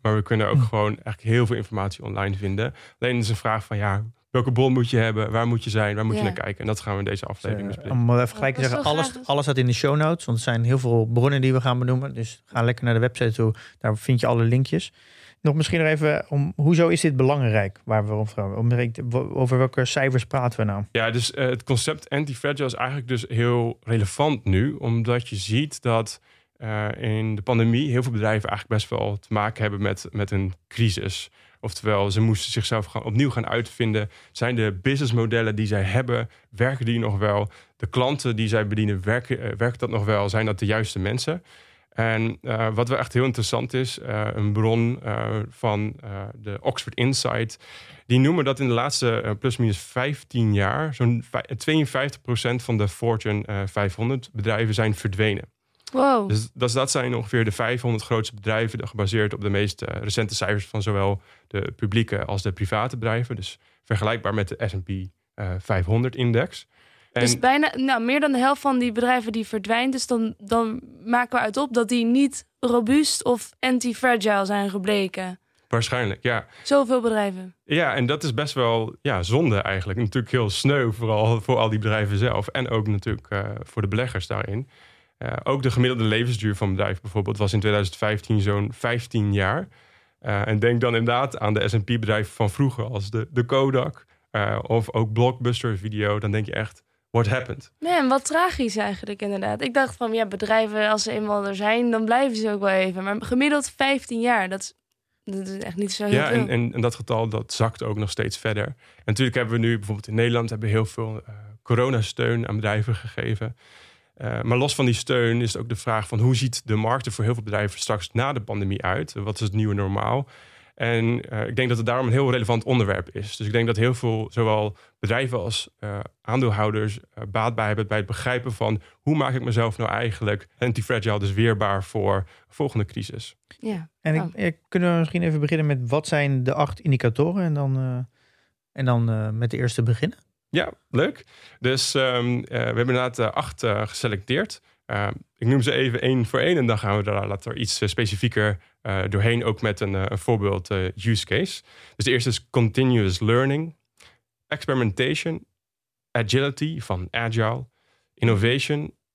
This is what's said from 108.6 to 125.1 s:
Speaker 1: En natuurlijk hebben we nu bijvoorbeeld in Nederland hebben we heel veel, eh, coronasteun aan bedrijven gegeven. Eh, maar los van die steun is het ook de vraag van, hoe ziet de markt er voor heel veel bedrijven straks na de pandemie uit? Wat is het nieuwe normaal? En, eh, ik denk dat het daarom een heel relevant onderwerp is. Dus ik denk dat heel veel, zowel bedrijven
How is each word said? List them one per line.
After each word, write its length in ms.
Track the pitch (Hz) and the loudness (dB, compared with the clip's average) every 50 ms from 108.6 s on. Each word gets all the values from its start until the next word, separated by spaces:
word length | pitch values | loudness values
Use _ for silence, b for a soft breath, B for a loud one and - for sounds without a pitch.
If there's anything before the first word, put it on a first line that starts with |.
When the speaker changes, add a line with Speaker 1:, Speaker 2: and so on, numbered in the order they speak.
| - | -4
Speaker 1:
En 100 | - - b b b b b b | -4 -8 b b b b b b
natuurlijk 300 | 110 104 117 131 120 - | -2 0 2 2 2 2
hebben 160 | 127 120 110 117 113 | 0 0 0 0 2
we 60 | 113 | 2
nu 100 | 117 117 | 2 2
bijvoorbeeld 300 | 104 98 104 104 101 - | 0 -2 -4 -6 -6 -6
in 80 | - 107 | -2 0
Nederland 340 | 113 117 120 117 117 117 110 | 2 2 2 2 0 0 -2
hebben 180 | 113 107 113 104 | -4 -4 -2 0
we 40 | 110 | 2
heel 100 | 110 110 | 2 2
veel, 360 | - - 113 113 110 107 - - | 0 -2 -6 -6 -6 -8 -10 -12
eh, 80 | - - 104 107 104 - - _ | -16 -18 -18 -18 -20 -20 -14 _
coronasteun 840 | - 117 120 123 135 131 110 101 - - - 120 117 117 117 117 | 2 2 4 4 4 2 2 0 0 -2 0 0 0 0 0 -2
aan 80 | - 107 | -2 -4
bedrijven 400 | 107 107 104 107 107 104 120 107 | -2 0 0 0 0 0 0 -2
gegeven. 600 | - - 110 - - - 117 107 - 113 117 b b b b b b b b b b b b b | -4 -6 -8 -8 -6 -4 -4 -4 -4 -4 -8 b b b b b b b b b b b b b
Eh, 260 | - 120 117 117 113 | -10 -8 -6 -6 -4
maar 160 | 123 117 120 | 0 0 2
los 180 | 123 139 143 - | 2 2 0 0
van 100 | - 135 | 2 2
die 80 | 123 117 | 2 2
steun 480 | - - - 131 123 117 113 117 120 | 0 0 0 2 2 2 2 2 0
is 120 | 120 107 - | 0 -2 -4
het 80 | - | -6
ook 80 | 117 117 | -6 -6
de 60 | 117 | -8
vraag 320 | - - 120 110 110 98 | -6 -2 -2 -2 -2 -2
van, 120 | - 120 107 | -2 0 2
hoe 160 | 120 127 127 | 4 4 4
ziet 320 | 110 131 120 - - - | 2 0 -2 -4 -6 -4
de 80 | - 107 | -2 0
markt 300 | 107 110 113 127 135 120 | 0 2 0 0 0 -2
er 60 | 123 | -4
voor 120 | - - 101 | -4 -2 -2
heel 100 | 117 120 | 0 -2
veel 100 | 117 107 | -2 -4
bedrijven 360 | 104 104 104 104 95 - - | -4 -2 -2 -2 -2 -4 -4
straks 300 | - - 110 95 - - | -2 -2 -2 -2 -4 -2
na 220 | - 117 131 139 135 | -2 0 0 0 -2
de 80 | 120 | -4
pandemie 420 | 101 - 107 104 98 95 101 - - | -6 -6 -4 -4 -2 -2 -2 -2 -2
uit? 300 | 90 98 139 80 - - | -2 -2 -2 -4 -6 -8
Wat 200 | 110 98 107 101 | -8 -8 -6 -4
is 40 | - | -4
het 140 | 113 95 101 | -4 -2 0
nieuwe 200 | 110 107 104 101 | 0 0 0 0
normaal? 540 | 101 98 95 101 104 107 110 120 139 135 B B B B B B B B B B | 0 -2 -2 -2 -2 0 0 0 -2 -2 B B B B B B B B B B
En, 460 | - - 117 117 113 117 117 120 - - - | -4 -2 0 0 2 2 0 0 -2 -4 -6
eh, 180 | 120 107 113 | -6 -6 -4
ik 80 | 110 117 | -2 -2
denk 120 | 127 127 120 | -2 0 0
dat 80 | 120 | 0
het 80 | 117 113 | 0 0
daarom 200 | 120 120 127 131 | 0 0 0 2
een 60 | 117 | 2
heel 200 | 120 139 139 127 | 2 4 4 2
relevant 320 | 127 123 117 117 117 110 - | 2 2 2 0 0 0 2
onderwerp 460 | 135 131 120 101 98 98 95 90 - | 2 2 2 2 2 0 -2 -4 -6
is. 260 | - 98 101 104 - | -8 -10 -10 -8 -8
Dus 100 | - 107 | -6 -4
ik 40 | 104 | 0
denk 160 | 110 117 117 | 0 2 2
dat 80 | 117 107 | 2 2
heel 180 | 107 117 127 123 | 2 2 2 2
veel, 340 | - 123 117 110 110 107 - | 0 0 0 0 -2 -4 -4
zowel 460 | - 120 113 110 107 107 104 104 101 b b b b _ | -2 0 2 2 2 2 0 -2 -4 b b b b _
bedrijven 400 | 107 101 | -2 -2